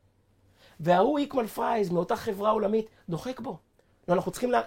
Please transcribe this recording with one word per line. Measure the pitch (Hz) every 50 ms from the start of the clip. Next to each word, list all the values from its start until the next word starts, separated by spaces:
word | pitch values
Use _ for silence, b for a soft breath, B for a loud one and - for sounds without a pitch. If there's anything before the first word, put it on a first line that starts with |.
| _ _ _ _ _ _ _ _ _ b b b b b b -
וההוא, | 156 165 180 180 196 262 302 285
איקמן | 285 - - 262 226
פרייז, | 208 - - 233 247 233 226 202 175
מאותה | 175 170 185 - 233
חברה | 214 - 233 196 196 202 214
עולמית, | 220 220 208 196 214 226 214 b b b b -
דוחק | 165 156 - 254 254 -
בו. | 233 262 190 156 _ _ _ _ _ _ _ _ _
"לא, | - 175
אנחנו | 185 - 185
צריכים | - - - 247
לה-, | 247 233 233